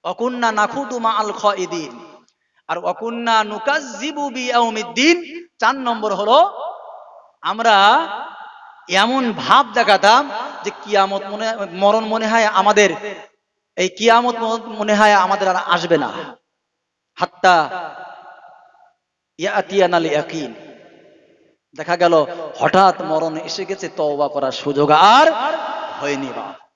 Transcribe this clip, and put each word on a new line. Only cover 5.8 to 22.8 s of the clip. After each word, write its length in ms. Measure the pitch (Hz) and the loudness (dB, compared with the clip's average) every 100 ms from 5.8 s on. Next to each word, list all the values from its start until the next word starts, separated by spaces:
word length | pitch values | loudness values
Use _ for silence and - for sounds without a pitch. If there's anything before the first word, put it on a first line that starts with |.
| 247 226 214 | -4 -4 -4
হলো, 380 | 190 208 277 381 - 302 - - - - - _ _ | -2 2 4 4 -2 -12 -14 -18 -20 -20 -20 _ _
আমরা 680 | 170 214 226 202 202 269 330 214 - - - - - - - | -8 -2 2 6 6 4 0 -10 -14 -16 -20 -20 -20 -20 -2
এমন 420 | 185 220 269 247 | 0 2 0 -2
ভাব 340 | 180 - 240 247 | -4 2 4 4
দেখাতাম 560 | 220 220 196 202 240 285 214 262 - | 0 2 4 6 4 2 -8 -10 -10
যে 60 | 202 | -10
কিয়ামত 520 | - 208 208 190 196 196 | -10 -2 0 0 -2 -8
মনে, 260 | 208 220 226 196 | -6 -6 -6 -8
মরণ 320 | 175 202 220 | 0 2 2
মনে 220 | 220 226 220 | -2 -4 0
হয় 180 | 226 | 2
আমাদের, 460 | 208 185 202 208 196 156 208 196 - _ _ _ _ - | 2 2 4 4 2 0 -10 -14 -18 _ _ _ _ -4
এই 120 | 185 | -4
কিয়ামত 480 | 185 226 233 247 233 | 0 4 4 2 -2
ম-, 380 | 226 226 226 214 | -4 -4 -8 -6
মনে 160 | 214 | -2
হয় 180 | 208 214 | 4 4
আমাদের 360 | 202 185 202 190 | 4 2 0 0
আর 60 | 180 - | -2 -2
আসবে 320 | 175 165 160 | -2 2 0
না। 140 | 123 - 143 120 _ _ _ _ _ _ _ | 0 -8 -12 -16 _ _ _ _ _ _ _
হাত্তা 560 | - 180 _ 185 170 147 185 165 - - - - - - - _ _ _ _ _ _ _ - | -8 -8 _ 2 2 0 -6 -12 -14 -18 -20 -20 -20 -20 -20 _ _ _ _ _ _ _ -8
ইয়াতিয়ানাল 680 | 185 202 175 196 175 175 160 | -4 -4 0 2 4 2 2
ইয়াকিন। 480 | 147 - 160 131 110 - - - - _ _ _ _ _ _ _ 151 | -2 -2 -8 -10 -12 -20 -20 -20 -20 _ _ _ _ _ _ _ -14
দেখা 200 | 156 175 | -4 2
গেল 280 | 175 160 147 170 156 - | 4 4 2 -6 -12 -2
হঠাৎ 440 | 147 185 | 2 6